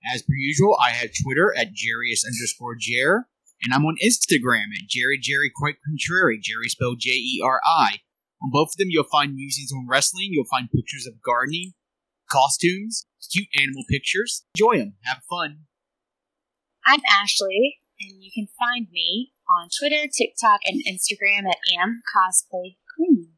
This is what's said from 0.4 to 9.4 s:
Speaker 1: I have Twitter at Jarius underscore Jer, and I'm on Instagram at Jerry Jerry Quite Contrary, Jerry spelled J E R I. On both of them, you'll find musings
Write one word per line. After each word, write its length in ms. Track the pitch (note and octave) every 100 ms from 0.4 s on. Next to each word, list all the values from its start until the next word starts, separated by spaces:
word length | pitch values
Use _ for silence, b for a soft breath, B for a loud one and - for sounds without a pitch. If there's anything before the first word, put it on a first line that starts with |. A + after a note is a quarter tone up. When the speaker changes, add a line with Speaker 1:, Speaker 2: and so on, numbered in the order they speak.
| C3+ D#3 G3+ -
Speaker 1:
I 100 | B2
have 200 | A#2+ A#2+ -
Twitter 280 | - C3 F#3+ -
at 180 | A#2
Jarius 500 | G#2 A2+ A#2 A#2+ A2
underscore 520 | G#2+ A#2 A#2+ - A#2+ A#2
Jer, 480 | A2+ A#2+ C3+ G3+ B3+ _ _ _
and 140 | A#2+
I'm 100 | B2+
on 120 | D3+ E3
Instagram 680 | G3+ A#3+ - D#3+ B2 A#2 G#2 G#2
at 80 | G2
Jerry 300 | B2+ B2+ C#3
Jerry 300 | B2+ C#3 C#3+
Quite 240 | - C#3+ D3+
Contrary, 540 | D3 D3+ - F3+ F3+ A2
Jerry 280 | G#2 A2 A#2
spelled 300 | - B2 A#2+
J 100 | B2
E 320 | B2+ B2 B2
R 160 | A#2 C3
I. 320 | - E3 A2+ G#2 _ _ _ _
On 100 | C#3
both 160 | C#3 D#3
of 80 | E3
them, 80 | F#3+
you'll 140 | D#3+ C#3
find 240 | D3+ C#3+
musings 380 | C3+